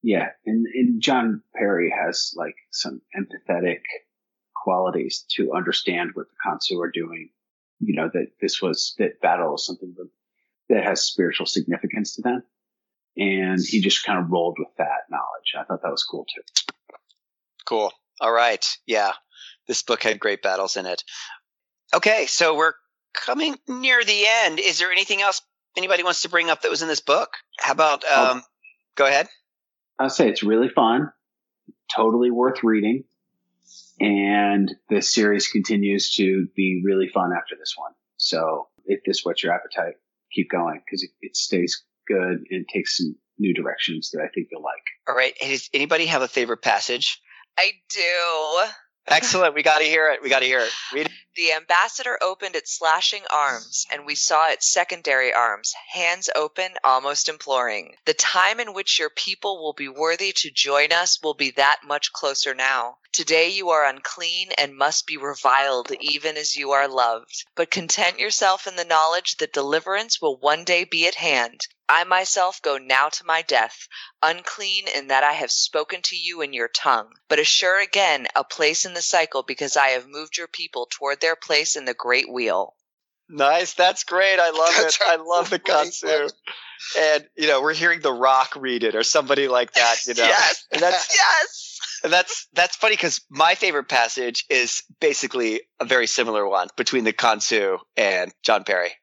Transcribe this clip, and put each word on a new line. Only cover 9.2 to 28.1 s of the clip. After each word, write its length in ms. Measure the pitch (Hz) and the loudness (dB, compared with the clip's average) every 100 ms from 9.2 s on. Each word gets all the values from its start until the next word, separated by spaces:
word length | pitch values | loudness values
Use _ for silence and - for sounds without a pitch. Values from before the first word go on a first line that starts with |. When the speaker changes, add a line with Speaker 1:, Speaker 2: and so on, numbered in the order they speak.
| 90 87 82 71 | 0 0 0 -4
Speaker 1:
is 100 | - | -8
something 280 | 90 90 87 | -10 -14 -16
that, 120 | 90 _ _ _ _ _ _ | -18 _ _ _ _ _ _
that 160 | 113 95 | 2 2
has 180 | 95 | 0
spiritual 440 | - - 85 - - | -2 0 0 0 -2
significance 680 | 98 - 87 - - 104 - | -2 -2 -4 -4 -4 -6 -4
to 60 | |
them. 220 | 123 123 - _ _ _ _ _ _ - | -4 -4 -6 _ _ _ _ _ _ -4
And 400 | 98 95 92 92 85 | 0 0 0 0 0
he 160 | 110 | 2
just 240 | 98 - - | 2 0 0
kind 140 | 95 | -2
of 100 | 85 | 0
rolled 280 | 85 85 85 | 0 0 -2
with 80 | - - | -10 -4
that 320 | 80 - - | -2 -2 -6
knowledge. 440 | 71 - - - - | -8 -8 -8 -8 -8
I 40 | |
thought 180 | - 92 | -8 -6
that 100 | 87 | -6
was 120 | 69 | -6
cool, 220 | - - - | -6 -8 -10
too. 160 | - - - - - _ - _ _ _ _ _ _ - | -14 -4 -4 -4 -12 _ -20 _ _ _ _ _ _ -4
Speaker 2:
Cool. 260 | 113 101 - _ _ | -2 -2 -4 _ _
All 100 | 120 | 0
right. 340 | 117 120 104 - - - | 4 2 2 -4 -6 -2
Yeah. 260 | 110 101 - _ - - - - | 0 0 -4 _ -20 -20 -20 -6
This 140 | 120 | -6
book 220 | - 117 | -2 -2
had 160 | 113 104 | 0 0
great 220 | 110 101 | -2 -2
battles 340 | 98 95 95 - | -2 -2 -2 -4
in 80 | 92 | -6
it. 180 | 90 - - - - _ _ _ _ _ 165 | -8 -8 -16 -16 -18 _ _ _ _ _ 2
Okay. 300 | 208 220 139 | 4 2 0
So 280 | - 165 151 | 2 2 4
we're 180 | 160 - _ _ _ | 0 0 _ _ _
coming 440 | - - 254 311 269 - | -10 -4 -2 -2 -6 -10
near 360 | 254 262 247 | -4 2 2
the 200 | 214 208 208 226 202 | 2 2 4 4 2
end. 140 | 160 | 2
Is 180 | 190 156 | -2 0
there 120 | 180 | 0
anything 300 | 185 196 202 | 0 0 0
else 200 | 202 185 _ _ _ - | 0 -2 _ _ _ -8
anybody 280 | 185 180 | 0 0
wants 180 | 175 170 | 2 -2
to 60 | - | 0
bring 200 | 170 170 | 0 0
up 120 | 156 | 0
that 100 | 151 | 0
was 100 | 151 | -2
in 40 | 160 | -2
this 140 | 147 | -4
book? 280 | - 156 - - _ - | 0 0 0 -10 _ -6
How 120 | 127 | -2
about, 300 | 147 156 139 | 2 2 2
Speaker 1:
Oh. 220 | 156 | 2